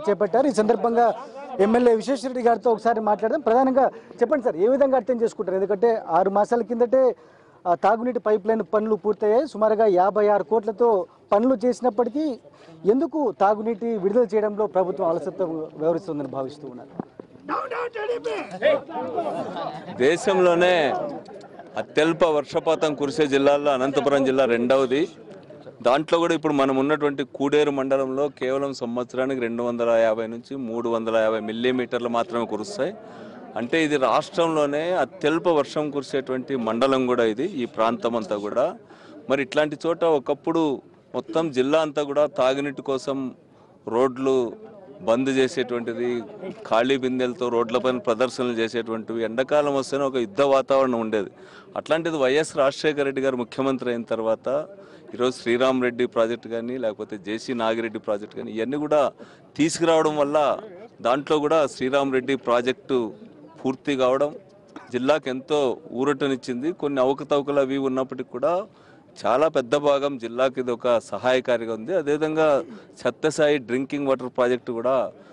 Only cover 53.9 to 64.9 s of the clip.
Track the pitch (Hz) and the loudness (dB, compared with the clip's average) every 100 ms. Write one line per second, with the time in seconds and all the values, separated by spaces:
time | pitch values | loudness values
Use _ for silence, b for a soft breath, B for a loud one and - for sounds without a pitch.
53.9 | 117 110 113 113 110 - 139 156 - B | -6 -4 -4 -2 -2 -2 -4 -6 -16 B
54.9 | B B 110 123 127 120 120 131 131 123 | B B -2 -2 -2 -2 2 2 2 0
55.9 | 120 123 120 113 117 110 117 117 127 113 | 0 -2 0 0 -2 -6 -8 -6 -4 -4
56.9 | 104 107 107 92 110 - 120 113 113 113 | -6 -10 -10 -8 -8 -6 -2 -2 -2 -4
57.9 | 107 110 104 104 - 117 110 117 147 147 | -6 -6 -6 -6 -12 -10 -6 -4 -4 0
58.9 | 151 127 - B B - - 156 - 165 | 2 2 -2 B B -12 -2 -2 2 2
59.9 | 160 156 151 143 151 139 95 - - - | 4 4 2 2 2 2 0 -6 -18 -20
60.9 | - 113 131 - 156 147 160 135 - 127 | -4 0 0 2 0 2 2 2 -2 0
61.9 | 139 139 131 127 131 - 120 120 127 - | 0 2 0 0 -2 2 0 0 -4 -2
62.9 | 131 110 - - - - - 131 131 - | -2 -2 -8 -20 -20 -20 -8 -6 -4 -4
63.9 | 135 127 135 147 - - - - - - | 0 2 2 0 -4 -20 -20 -20 -20 -8